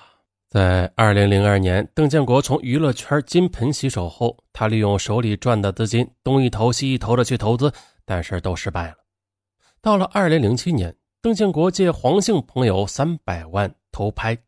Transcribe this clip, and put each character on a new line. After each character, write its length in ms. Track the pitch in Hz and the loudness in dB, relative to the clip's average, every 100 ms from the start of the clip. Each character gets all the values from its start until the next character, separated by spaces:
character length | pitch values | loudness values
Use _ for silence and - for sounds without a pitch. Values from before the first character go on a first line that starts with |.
| - _ _ _ _ | -20 _ _ _ _
在 420 | - 92 92 90 - | 0 2 2 0 0
二 180 | 110 | 2
零 160 | 101 101 | 4 4
零 160 | 98 101 | 4 4
二 120 | 101 | 2
年， 280 | 95 92 92 | 2 0 -2
邓 160 | - 151 | 0 0
建 160 | 151 127 | 2 2
国 160 | 127 | 2
从 160 | - 165 | 2 -2
娱 180 | 123 135 | -2 0
乐 140 | 156 | 0
圈 280 | 120 - 147 - | -2 -2 -4 0
金 220 | 175 180 | 0 0
盆 240 | - 120 | 0 -4
洗 160 | 147 135 | -2 -4
手 180 | 101 87 | -4 -6
后， 340 | - 120 - _ | -4 -4 -4 _
他 160 | - 110 | -4 -2
利 80 | 110 | 2
用 200 | 104 101 | 2 0
手 220 | - 107 | 0 -2
里 160 | 117 104 | -2 -2
赚 260 | 131 110 | 0 0
的 80 | 98 | 0
资 120 | 98 113 | -2 -2
金 240 | 113 123 _ | 0 -2 _
东 180 | - 135 | 0 2
一 80 | 127 | 2
头 220 | 104 117 | 2 0
西 220 | 120 139 | 0 -2
一 40 | 131 | -4
头 160 | 107 | 0
的 120 | 123 120 | 0 0
去 120 | 123 | -2
投 200 | 107 117 | -2 0
资， 160 | 143 - - _ - | 0 -2 -12 _ -8
但 180 | 92 | -6
是 160 | 82 92 | -6 -6
都 160 | 92 87 | -6 -6
失 160 | - | -6
败 160 | 82 82 | -6 -8
了。 80 | - _ _ _ _ _ _ _ _ | -12 _ _ _ _ _ _ _ _
到 160 | 220 202 | 0 0
了 80 | 185 | 0
二 160 | 202 180 | 0 2
零 120 | 160 | 2
零 140 | 104 120 | 2 0
七 160 | - | -2
年， 240 | 147 87 - _ _ | -2 -2 -8 _ _
邓 140 | 226 | -2
建 180 | 214 208 | 0 0
国 180 | 151 175 | 2 0
借 220 | 180 180 | 2 0
黄 300 | 156 127 185 | 0 0 2
姓 200 | 196 190 - | 2 0 -2
朋 180 | - 123 | 0 2
友 200 | 95 101 | 2 0
三 300 | - 151 170 | -2 -4 -4
百 280 | - 87 82 | -6 -8 -6
万 260 | 92 107 - _ | -4 -4 -6 _
投 180 | - 104 | -6 -6
拍 240 | - 113 117 | -4 -6 -6